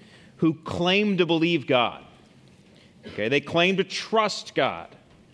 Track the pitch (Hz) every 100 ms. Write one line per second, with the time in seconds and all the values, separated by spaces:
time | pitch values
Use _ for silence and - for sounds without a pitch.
0 | - - - - 165 165 - - 175 196
1 | 214 185 165 165 170 165 - 127 110 -
2 | - - - - - - - - - -
3 | - - 110 143 - 165 180 185 180 -
4 | - 220 214 - - - 131 85 - -
5 | - - -